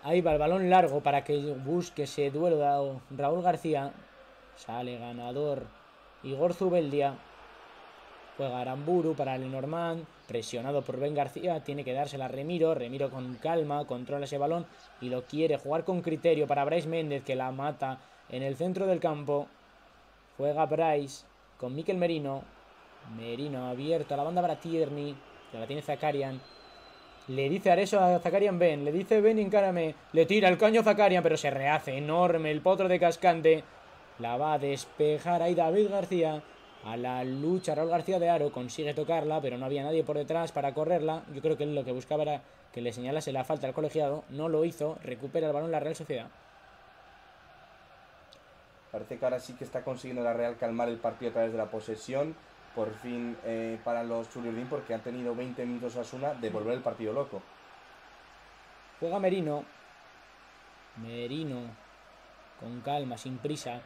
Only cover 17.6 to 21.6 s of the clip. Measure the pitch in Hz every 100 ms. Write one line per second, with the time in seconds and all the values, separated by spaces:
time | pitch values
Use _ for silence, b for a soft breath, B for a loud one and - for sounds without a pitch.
17.6 | 139 139 135 131 B B B 127 135 135
18.6 | 175 185 190 175 170 151 143 143 143 -
19.6 | - - - - - - - - 139 147
20.6 | 156 151 160 151 139 - - - - -